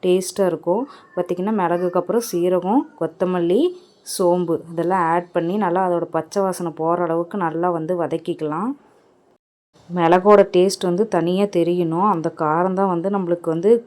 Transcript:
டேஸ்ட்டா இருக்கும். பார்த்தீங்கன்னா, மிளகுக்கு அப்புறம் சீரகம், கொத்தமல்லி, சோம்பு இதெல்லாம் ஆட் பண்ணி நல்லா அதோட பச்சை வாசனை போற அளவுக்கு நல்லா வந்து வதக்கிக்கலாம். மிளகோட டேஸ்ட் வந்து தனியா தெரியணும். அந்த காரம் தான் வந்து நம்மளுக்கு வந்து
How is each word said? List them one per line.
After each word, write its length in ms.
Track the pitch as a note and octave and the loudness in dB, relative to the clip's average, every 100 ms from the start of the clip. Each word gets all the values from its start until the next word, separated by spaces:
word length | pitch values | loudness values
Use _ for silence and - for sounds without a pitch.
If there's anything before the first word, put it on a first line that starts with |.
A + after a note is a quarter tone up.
டேஸ்ட்டா 440 | F#3 F#3 F#3 - F#3+ | 2 0 0 -2 0
இருக்கும். 380 | D#3+ E3+ F#3+ C#4 - - | 2 0 -2 -2 -12 -12
பார்த்தீங்கன்னா, 440 | - F3 F3+ F#3+ A3 | -6 -4 -4 -2 0
மிளகுக்கு 460 | F3 F3 F3+ F3 | 0 0 0 -2
அப்புறம் 260 | F3 A3+ A#3 | 0 -2 -2
சீரகம், 560 | F3 F3 F3+ F#3 A#3+ D4+ - | -2 0 0 2 0 0 -6
கொத்தமல்லி, 680 | D#3+ - F#3 F#3 E3+ G3 F4 F4+ - _ - | -6 -2 -2 0 0 2 0 -4 -20 _ -14
சோம்பு 480 | - F3+ F3 E3+ D#3+ E3 | -2 2 2 0 -2 -4
இதெல்லாம் 400 | E3 E3+ F#3+ E3 | -4 -2 0 2
ஆட் 240 | E3+ F3 | 0 -2
பண்ணி 240 | F3 E3 G3+ | -4 -2 -2
நல்லா 240 | F#3+ F3+ | 0 0
அதோட 220 | F#3+ E3+ E3+ | 0 -2 -2
பச்சை 320 | D#3+ D#3 G3+ | -4 -4 -2
வாசனை 300 | F#3+ F3 F3 | -2 -2 -6
போற 300 | D3+ D#3+ F3 | -4 -2 0
அளவுக்கு 340 | F3 E3 E3+ G#3 | 0 -2 -2 -4
நல்லா 320 | E3+ D#3+ F3+ | -4 -2 -2
வந்து 240 | E3+ D#3+ F3+ | -2 -4 -2
வதக்கிக்கலாம். 720 | D#3 E3+ E3 E3+ D3+ D#3 A3 C#4+ _ _ _ _ _ _ _ _ _ _ - | -2 -4 -6 -6 -6 -4 -6 -8 _ _ _ _ _ _ _ _ _ _ -10
மிளகோட 520 | F3 E3 F3+ F#3+ G3+ G3 | 0 4 4 8 8 8
டேஸ்ட் 360 | F3+ F#3 F#3+ F#3 | 4 2 0 -2
வந்து 140 | F3 A3 | 0 0
தனியா 380 | F3+ E3 F#3 G3+ | 0 0 0 0
தெரியணும். 600 | F#3 E3 F3+ E3 E3 G#3 | 0 0 0 0 0 0
அந்த 180 | F3+ D#3+ D#3+ | 0 -4 -2
காரம் 420 | D#3 D#3 F#3 F#3 | -2 0 0 0
தான் 140 | G3 | 0
வந்து 160 | F3 F3+ | 0 -2
நம்மளுக்கு 400 | G3+ F3 F3 E3+ | -2 -2 -4 -2
வந்து 220 | D#3+ F#3+ A#3 | 0 2 2